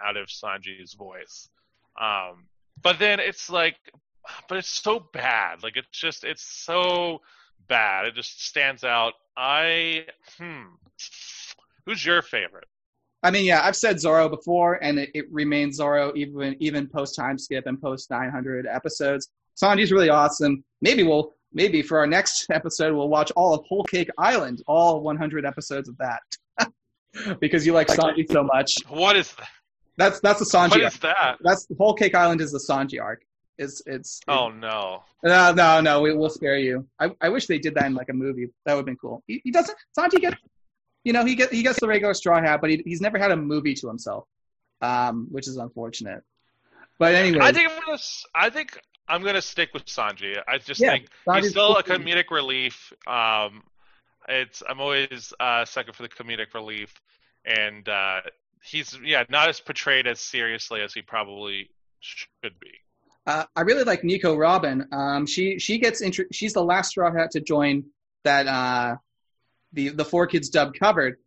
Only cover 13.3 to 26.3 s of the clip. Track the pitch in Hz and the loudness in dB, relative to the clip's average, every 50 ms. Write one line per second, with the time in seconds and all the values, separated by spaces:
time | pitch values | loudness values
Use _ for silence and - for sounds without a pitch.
13.3 | 190 202 196 180 170 156 151 196 196 - - 220 196 156 147 165 160 160 160 156 | 2 4 4 4 4 4 4 2 2 2 0 0 0 0 2 4 4 4 4 2
14.3 | 156 - - 170 175 175 170 170 180 - - 147 147 143 139 135 - 151 147 - | 0 -4 -4 -2 0 2 2 2 0 0 -2 -2 -2 -2 -4 -4 -8 -10 -10 -8
15.3 | 156 147 151 147 147 147 147 143 139 147 147 143 143 147 143 143 143 147 147 143 | -6 -4 -2 0 0 0 0 -2 -2 -2 0 2 2 2 2 0 -2 -4 -6 -6
16.3 | 143 143 139 139 135 135 156 156 147 147 139 135 - 151 139 139 - 156 127 131 | -6 -6 -6 -6 -4 -4 -4 -4 -4 -4 -6 -6 -6 -6 -6 -6 -6 -6 -4 -4
17.3 | 135 131 - - 135 131 127 131 131 135 156 135 131 131 - - 131 120 131 127 | -6 -6 -8 -8 -8 -6 -6 -6 -8 -6 -6 -6 -8 -8 -8 -6 -6 -4 -4 -4
18.3 | 143 127 127 135 131 127 127 110 113 131 - 156 - - 147 139 139 139 135 - | -6 -6 -6 -6 -6 -6 -6 -6 -6 -6 -6 -8 -6 -4 -2 -2 -2 -2 -6 -10
19.3 | _ _ _ _ _ - 190 202 202 196 214 175 190 196 175 156 147 151 147 147 | _ _ _ _ _ 0 2 4 4 4 4 4 4 6 6 6 6 6 6 4
20.3 | - - 151 143 139 135 - _ _ _ - 226 277 240 180 160 151 151 151 - | 2 0 0 0 0 -2 -6 _ _ _ 2 2 4 4 4 4 4 2 0 -2
21.3 | - _ _ _ - 151 190 208 165 151 139 - 160 156 147 147 160 226 - - | -8 _ _ _ -2 0 2 2 2 0 0 2 2 2 4 4 4 2 2 0
22.3 | - - - - 165 156 - 160 - - 156 160 156 147 143 147 151 151 151 151 | -2 -4 -2 -2 -2 -2 -2 -4 -2 -2 0 0 2 0 0 2 2 2 2 2
23.3 | - - 180 180 156 190 - - 190 202 190 - 190 180 170 - - - 175 220 | 2 2 4 4 4 2 0 -2 -4 -2 -2 -2 -2 -2 -2 -4 -2 0 2 2
24.3 | 254 214 147 127 123 113 - - 151 165 170 170 160 151 - 156 151 156 160 147 | 2 2 0 -4 -6 -6 -2 2 4 6 6 6 4 2 0 -4 -4 -4 -4 -4
25.3 | 151 151 143 139 - 156 147 - 143 139 135 123 123 - 135 123 117 - - _ | -4 -4 -4 -6 -6 -8 -10 -8 -8 -8 -8 -10 -10 -8 -6 -6 -6 -8 -10 _